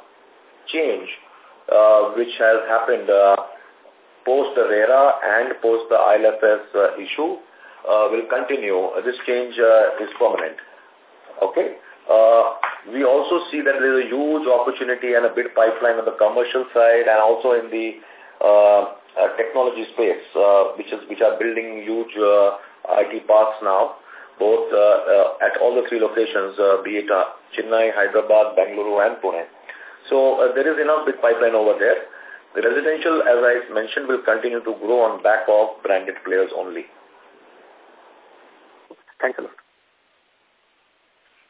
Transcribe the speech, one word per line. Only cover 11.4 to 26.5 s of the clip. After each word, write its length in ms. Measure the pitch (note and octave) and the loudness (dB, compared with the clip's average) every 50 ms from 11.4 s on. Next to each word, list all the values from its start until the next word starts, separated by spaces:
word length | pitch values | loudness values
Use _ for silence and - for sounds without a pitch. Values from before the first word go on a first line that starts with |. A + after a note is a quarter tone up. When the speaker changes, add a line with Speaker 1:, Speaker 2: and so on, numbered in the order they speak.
Speaker 1:
Okay? 360 | - - - - - - - - - - - _ _ - | -4 -2 -2 -2 -4 -4 -8 -12 -20 -20 -20 _ _ 2
Uh, 320 | - A2 A2 A2+ A#2 A2+ A2+ - - - - - - - - G#2 | 4 6 6 6 6 4 4 2 -2 -4 -6 -8 -8 -12 -16 -10
we 140 | A#2+ C3+ C#3 | -6 -2 0
also 340 | B2 C3+ D3 - - F3 E3 - - | 2 2 2 0 -2 -4 -4 -4 -6
see 100 | D3 D3+ | -8 -4
that 180 | C#3 C#3 C#3 C3+ | -2 -2 -2 0
there 200 | C3+ C3 C3 C3 | 0 0 0 0
is 60 | B2 | -2
a 20 | A2+ | -2
huge 360 | A#2+ C#3 D3 D3+ D#3 D3+ D3+ | -4 -4 -4 -2 -4 -2 0
opportunity 680 | B2+ B2 - B2 C3+ C3 - C3 B2 B2 B2 B2+ B2 A#2+ | 0 0 0 0 -2 -4 -6 -6 -6 -6 -4 -4 -2 0
and 120 | A#2 A#2+ | 0 0
a 80 | A2+ - | 0 -2
big 220 | B2 A#2+ - - | -4 -6 -2 0
pipeline 400 | A2+ A2 A2+ A2 - B2 A#2 A2+ | 2 2 2 0 0 -2 -2 0
on 80 | A2+ A2 | 0 -4
the 140 | A2+ - - | -4 0 2
commercial 460 | G#2+ G#2+ A2+ B2 B2 - C3 C3 B2+ - - | 0 2 2 0 -2 -2 -4 -4 -6 -2 0
side 340 | A#2+ A#2 A#2 A#2 A#2 A#2 | 4 4 4 4 4 4
and 120 | A2 A2 A2 G#2+ | 2 2 4 4
also 320 | A2 A#2 A#2 - B2+ A#2+ | 4 2 2 0 0 0
in 160 | A#2 A2+ A2+ | 0 -2 -4
the, 320 | A2+ A2+ A2+ A2+ G#2+ - - - - - - - - _ - | -6 -6 -6 -8 -10 -14 -20 -20 -20 -20 -20 -20 -8 _ 2
uh, 560 | G#2 G#2 G#2 G#2 G2+ G2+ G2+ G2 - - - _ _ _ | 4 6 6 8 6 6 4 2 0 -8 -16 _ _ _
uh, 160 | F#2 F#2 - - - | -2 -2 0 0 -4
technology 480 | - A2+ C3 C3 B2 B2 A#2 A2+ G#2+ - - | -4 -2 -2 -2 -2 -2 -2 -6 -10 -8 -4
space, 320 | A#2+ A2+ F#2 E2+ - - - - | -2 -2 -2 -2 -4 -8 -6 -2
uh, 400 | E2+ G2+ G2+ G2+ G2 F#2+ - - | 2 4 4 4 4 2 2 -2
which 160 | - - - | -8 -10 -12
is, 80 | G#2+ G#2 - | -12 -12 -12
which 140 | - G#2 - A2+ | -14 -4 0 0
are 160 | G#2+ - - | 0 0 0
building 480 | A#2 A#2 A2+ A2+ A2+ A2+ A2 G#2+ G#2 | -4 -4 -4 -6 -8 -8 -12 -12 -8
huge, 240 | G#2+ A2+ A2+ A2+ - - G#2+ | -8 -6 -6 -8 -8 -4 -2
uh, 400 | G#2 G2+ G#2 G2+ G2+ G2+ G2+ - - - - _ - - - G#2+ | 2 2 4 4 4 2 0 -4 -10 -20 -18 _ -6 -2 0 0
I 80 | G#2 | 0
T 160 | G#2 A2+ A2 - | -2 -4 -8 0
parks 400 | - G#2+ G#2+ A2 A2 - - G#2+ | 2 4 4 4 2 -2 -4 -2
now, 320 | G2 F#2+ G2 A#2 D3+ - - - - - - - - _ | -2 0 0 0 -2 -4 -12 -20 -20 -20 -20 -20 -20 _
both, 300 | - - A2+ A2+ A2+ - - | -2 0 2 2 2 0 0
uh, 60 | G#2 | 0
uh, 500 | G#2 G#2 G#2 G2 - - - G2+ G2 F#2 - - - | 4 4 4 4 4 2 2 4 4 4 2 0 -2
at 160 | G#2+ G#2 - - - | -2 -2 0 0 0
all 80 | B2 A#2+ | 0 0
the 140 | B2+ A#2 | 0 -2
three 160 | - A#2+ A2 A2 | -2 -2 -2 -2
locations, 560 | - - A2+ A2 G#2 - G2+ F#2+ G2 | -2 0 -2 -2 -2 -2 -4 -6 -6